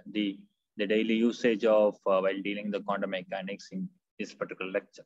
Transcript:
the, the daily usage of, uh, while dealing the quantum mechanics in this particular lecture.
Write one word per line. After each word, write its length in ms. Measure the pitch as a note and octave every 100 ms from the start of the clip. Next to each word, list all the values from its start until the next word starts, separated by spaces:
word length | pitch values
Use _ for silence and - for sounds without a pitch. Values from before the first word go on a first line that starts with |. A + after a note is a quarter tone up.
| G#2+
the, 280 | G#2 G#2 G2+ - _ _ -
the 80 | G2+
daily 300 | G#2+ A2 A2
usage 500 | A#2 A2 B2 G#2+ A2+
of, 300 | G#2+ G#2 G2 G#2
uh, 140 | F#2+
while 220 | F#2+ G2
dealing 260 | G2 G2+ G#2
the 120 | G2+
quantum 280 | G2+ G2+ G2
mechanics 600 | F#2+ F#2 G2 F#2+ G2+ -
in 180 | F#2+ F2+ - _ _
this 140 | G2+
particular 380 | - G2 F#2 F#2
lecture. 320 | G2 - -